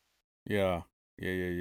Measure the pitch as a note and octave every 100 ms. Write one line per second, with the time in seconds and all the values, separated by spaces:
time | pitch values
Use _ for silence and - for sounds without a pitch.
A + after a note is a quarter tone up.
0 | _ _ _ _ - G2+ F#2+ E2+ - _
1 | _ - F#2 F#2 F2+ F2